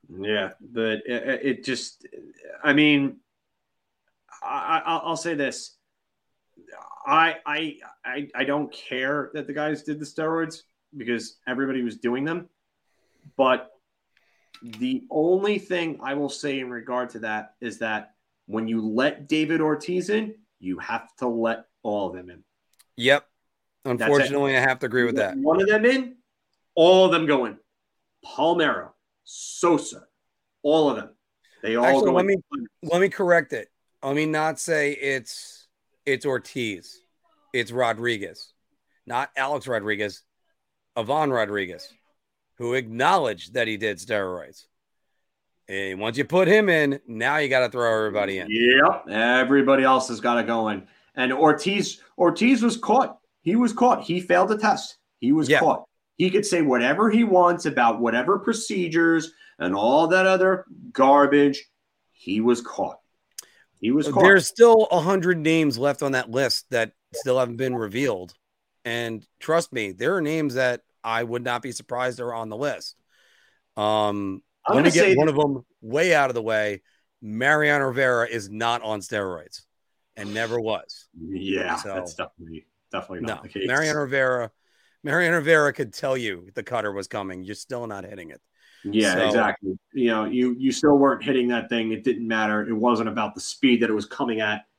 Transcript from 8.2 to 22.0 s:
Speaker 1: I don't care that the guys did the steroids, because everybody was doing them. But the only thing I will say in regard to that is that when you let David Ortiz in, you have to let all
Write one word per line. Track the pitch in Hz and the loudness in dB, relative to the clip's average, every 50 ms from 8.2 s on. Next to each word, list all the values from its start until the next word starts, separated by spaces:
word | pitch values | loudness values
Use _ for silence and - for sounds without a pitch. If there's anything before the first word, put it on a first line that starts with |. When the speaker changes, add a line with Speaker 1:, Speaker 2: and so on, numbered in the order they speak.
| 143 143 - | -10 -10 -6
Speaker 1:
I | 123 131 | -6 -4
don't | 135 143 151 147 - | -2 -2 -4 -4 -6
care | - - - - 135 131 131 135 147 147 131 - - | -10 -18 -14 -10 -8 -6 -4 -4 -4 -4 -6 -8 -10
that | 151 135 | -12 -10
the | 143 143 | -8 -6
guys | 151 151 151 151 143 - | -6 -4 -4 -6 -6 -8
did | 151 151 151 | -10 -10 -10
the | 151 | -10
steroids, | 139 - - 156 160 165 165 165 160 160 - _ _ _ _ _ _ - | -12 -8 -6 -4 -4 -2 -4 -4 -6 -8 -18 _ _ _ _ _ _ -18
because | 143 113 117 120 113 - - _ _ _ | -12 -6 -4 -4 -4 -6 -10 _ _ _
everybody | 127 127 123 135 135 135 131 120 | -8 -6 -4 -4 -4 -4 -4 -4
was | 117 104 | -6 -8
doing | - - 120 120 131 139 | -6 -6 -4 -4 -4 -4
them. | 156 165 175 170 _ _ _ _ _ _ _ _ _ _ _ _ _ _ _ _ - _ | -6 -6 -8 -10 _ _ _ _ _ _ _ _ _ _ _ _ _ _ _ _ -18 _
But | - 131 127 127 120 - - _ _ _ _ _ _ _ _ _ _ _ _ _ _ _ _ - - - | 0 2 2 2 0 -2 -14 _ _ _ _ _ _ _ _ _ _ _ _ _ _ _ _ -20 -20 -20
the | 120 110 107 123 127 131 123 - - | -18 -10 -6 -4 -4 -4 -6 -8 -6
only | - 151 156 175 185 190 196 208 208 196 | -2 0 2 2 2 2 2 0 -2 -2
thing | - - 180 175 170 160 143 - | -4 -4 -4 -4 -2 -4 -6 -8
I | - 131 139 | -8 -8 -4
will | 147 147 135 | -4 -4 -6
say | - - - 147 135 135 | -6 -8 -6 -6 -6 -6
in | 131 123 | -6 -8
regard | 123 117 110 127 123 123 123 120 | -10 -12 -8 -6 -4 -4 -4 -4
to | - 110 | -8 -10
that | 110 110 107 107 104 - _ _ | -8 -6 -6 -6 -8 -10 _ _
is | 123 117 101 - | -12 -12 -8 -6
that | 117 110 107 107 104 _ _ _ _ _ _ _ _ | -6 -4 -4 -6 -8 _ _ _ _ _ _ _ _
when | - 101 110 113 | -8 -6 -6 -4
you | 113 113 113 | -2 -4 -2
let | 110 110 107 117 131 151 147 - 143 | -2 -2 -2 0 0 0 -2 -4 -6
David | - 156 156 156 151 165 160 | -4 -2 -2 0 0 0 0
Ortiz | 156 156 151 147 - 175 180 180 175 185 | 0 0 -2 -2 -4 -6 -4 -4 -4 -2
in, | 208 220 220 214 - _ _ _ _ _ | -2 -4 -4 -6 -12 _ _ _ _ _
you | 92 92 90 85 | -8 -8 -8 -8
have | - - 110 117 - _ _ | -8 -8 -8 -8 -10 _ _
to | _ 131 | _ -6
let | 123 117 117 113 113 113 113 - _ _ _ _ | -4 -2 -2 -2 -2 -2 -4 -8 _ _ _ _
all | 110 104 104 | -6 -4 -4